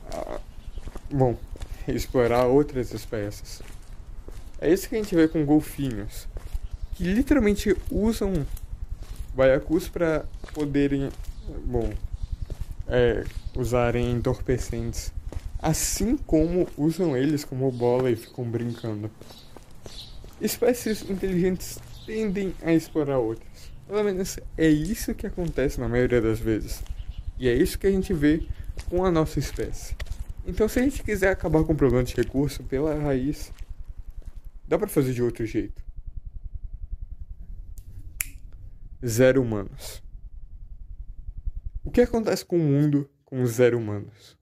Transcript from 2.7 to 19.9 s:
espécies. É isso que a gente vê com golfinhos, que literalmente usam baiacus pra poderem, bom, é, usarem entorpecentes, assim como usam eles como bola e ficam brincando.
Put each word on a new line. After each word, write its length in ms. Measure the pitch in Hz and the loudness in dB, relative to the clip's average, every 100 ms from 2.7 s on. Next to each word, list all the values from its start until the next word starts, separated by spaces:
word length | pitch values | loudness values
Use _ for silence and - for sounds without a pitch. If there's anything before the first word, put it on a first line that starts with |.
| 131 117 | 0 -4
espécies. 680 | 113 - 113 104 - - - - - - - - - - - - - | -6 -6 -4 -4 -6 -12 -12 -12 -14 -14 -14 -12 -12 -12 -12 -12 -2
É 140 | - | 2
isso 160 | 190 - | 2 2
que 60 | |
a 40 | 226 | -4
gente 160 | 208 | 0
vê 140 | 170 160 | 4 4
com 160 | 160 | 4
golfinhos, 800 | 143 151 156 - 139 107 107 - - - - - - - - | 4 4 4 -4 -2 -2 -6 -8 -8 -10 -6 -6 -6 -8 -8
que 100 | - | -2
literalmente 720 | 175 202 277 285 208 202 220 185 - | 2 2 6 6 6 4 2 0 0
usam 560 | 170 214 220 202 180 131 - - - - - - - - | 0 2 2 0 0 -2 -6 -8 -10 -8 -8 -10 -10 -8
baiacus 540 | - 135 135 - 160 180 | 4 6 6 4 0 0
pra 360 | - 165 156 - - - | 0 2 2 -2 -10 -10
poderem, 560 | - 151 139 143 139 139 - - - - 139 | -4 0 4 4 2 -2 -4 -10 -8 -8 -6
bom, 280 | - 120 110 104 - - - - - - - - - | 0 0 0 -2 -6 -6 -6 -6 -6 -8 -8 -8 0
é, 360 | 123 120 110 - - - | 4 4 4 -2 -6 -8
usarem 560 | - 120 123 120 120 123 | -4 0 4 4 4 2
entorpecentes, 1000 | 120 120 120 - 127 - 117 117 - - - - - - - | 2 0 -2 0 -2 0 -4 -4 -4 -6 -8 -8 -8 -8 -4
assim 580 | - 156 - - 202 285 | -2 0 -2 0 0 0
como 520 | - 160 160 180 175 - | 4 4 4 4 0 2
usam 400 | 147 165 180 127 | 0 2 2 2
eles 280 | 143 147 | 2 0
como 260 | - 131 135 | -2 -2 0
bola 380 | 123 120 123 131 | 2 4 4 4
e 60 | 110 | 0
ficam 280 | - - | -2 -8
brincando. 680 | 120 113 117 117 117 104 107 - - - - - - - - | -4 -2 -4 -4 -6 -6 -6 -10 -18 -18 -18 -18 -16 -16 -14